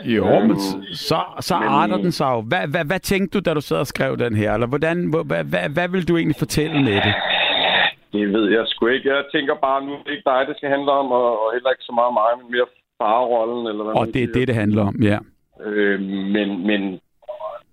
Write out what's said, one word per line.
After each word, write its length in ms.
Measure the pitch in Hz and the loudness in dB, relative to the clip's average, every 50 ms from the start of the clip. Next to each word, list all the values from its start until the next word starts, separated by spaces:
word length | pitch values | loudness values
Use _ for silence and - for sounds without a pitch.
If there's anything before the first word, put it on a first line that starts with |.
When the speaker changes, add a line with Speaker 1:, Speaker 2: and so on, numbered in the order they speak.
| - | -2
Speaker 1:
Jo, 220 | 127 113 104 92 104 | 0 0 2 4 4
Speaker 2:
Øhm, 180 | 135 - - | 4 4 4
Speaker 1:
men 120 | - 101 - | 4 2 2
s-, 400 | 98 95 95 - - - 170 151 | 0 -4 -4 -6 -10 -12 -12 -6
så, 200 | - - 156 170 180 - - 139 | -4 -2 -2 -2 -2 -6 -8 -8
så 200 | - - 180 180 | -4 -2 -2 0
Speaker 2:
men 80 | 180 | 0
Speaker 1:
arter 300 | - 139 143 170 175 185 | 0 2 2 2 2 0
den 140 | 196 190 175 | 0 0 -2
sig 140 | 156 - 151 | 0 0 0
jo. 160 | 135 127 117 | 0 0 0
Hvad, 260 | 107 113 175 185 185 | -2 -2 -2 -2 -2
hvad, 180 | 151 139 175 160 | -2 -2 -2 -2
hvad 140 | 143 190 185 | -2 -4 -2
tænkte 400 | - - 196 190 196 - - 208 | -2 -2 0 0 0 0 -2 0
du, 100 | 170 170 | 0 0
da 40 | 160 | 0
du 80 | 151 | -2
sad 160 | - - 160 160 | -2 -2 -2 -2
og 80 | 147 | -2
skrev 300 | - - - 143 135 131 | -2 -4 -2 -2 -2 0
den 180 | 123 120 120 110 | 0 -2 0 0
her? 180 | 107 104 107 104 | 0 0 0 0
Eller 140 | 110 120 | 0 0
hvordan, 420 | 120 135 147 156 160 170 175 175 170 | 0 0 0 0 0 0 0 -2 0
hvor, 140 | 151 165 160 | 0 -2 -2
hvad, 200 | 139 165 165 156 | -2 -2 -4 -2
hvad, 260 | 143 165 175 175 165 | -2 -2 -2 -2 -2
hvad 180 | 139 175 175 180 | -2 -2 -2 0
vil 180 | 180 190 170 | 0 0 2
du 100 | 151 170 | 2 2
egentlig 180 | 165 165 160 147 - | 2 2 0 0 0
fortælle 440 | 156 - - 156 151 160 160 147 135 | -2 -2 0 0 0 0 2 2 2
med 120 | 117 98 101 - | 4 4 2 2
det? 60 | 104 104 - - - - - - - - - - - - - - - - - _ _ - | 2 0 0 -2 -2 -2 0 0 0 0 0 0 2 2 2 0 0 -2 -6 _ _ -2
Speaker 2:
Det 200 | 104 104 101 98 | -2 0 2 2
ved 160 | 113 107 101 | 2 2 4
jeg 120 | 104 113 110 | 2 2 2
sgu 200 | - - - 113 | -2 -2 0 2
ikke. 220 | 113 131 131 107 135 139 | 2 2 2 2 0 0
Jeg 80 | 143 139 - | 0 0 -2
tænker 240 | - 156 139 139 151 | -2 -2 0 0 0
bare, 300 | - 143 135 135 139 139 | 0 0 0 0 0 -2
nu 60 | 139 143 | -6 -8
er 100 | 139 - | -10 -8
det 60 | 147 | -8
ikke 120 | 147 143 - | -8 -2 0
dig, 200 | 143 127 127 139 | 2 2 2 2
det 100 | 151 147 | 0 -4
skal 120 | - - 143 | -4 -2 0
handle 220 | 139 139 143 143 | 0 0 2 2
om, 200 | 139 139 139 127 | 2 2 2 2
og, 340 | 123 123 123 120 117 107 110 | 2 2 2 2 2 2 0
og 80 | 113 117 | 0 0
heller 160 | 123 123 131 | 0 0 0
ikke 140 | 127 - - | 0 -2 -4
så 80 | - 123 117 | -4 0 2
meget 140 | 120 123 120 | 2 2 4
mig, 160 | 110 107 117 120 123 123 | 2 2 2 2 0 -4
men 80 | 120 | -4
mere 160 | 123 123 123 - _ _ _ _ _ - | -2 0 -2 -2 _ _ _ _ _ -2
farrollen, 680 | 120 104 110 123 127 117 123 117 113 117 120 120 117 | 0 2 2 2 2 2 2 0 0 0 -2 -4 -4
eller 160 | 110 104 104 107 | -4 -4 -4 -4
hvad 100 | 107 110 | -2 0
Speaker 1:
Og 80 | 127 117 | 0 0
Speaker 2:
man 80 | 113 110 | 0 -2
Speaker 1:
det 80 | 131 120 | -2 -2
er 20 | |
Speaker 2:
siger. 80 | 117 117 | 0 0
Speaker 1:
det, 140 | 127 127 | -2 0
det 80 | 127 117 | 0 0
handler 280 | 113 104 104 104 110 101 | 0 0 2 2 2 0
om, 80 | 98 - - 107 101 | 0 0 2 2 2
ja. 60 | 104 - - - _ _ _ _ _ - - | 2 0 -4 -10 _ _ _ _ _ -12 -8
Speaker 2:
Øh, 340 | 107 104 104 101 101 101 95 98 95 98 98 95 98 101 | -4 0 2 2 2 2 0 -2 -4 -4 -4 -2 0 0
men, 320 | 104 104 98 101 90 92 | 0 0 -2 -2 -2 0
men, 320 | 104 104 101 98 98 92 85 _ _ _ _ _ - - - - - - - - _ | 0 0 0 -2 -4 -6 -10 _ _ _ _ _ -14 -12 -10 -10 -12 -12 -14 -18 _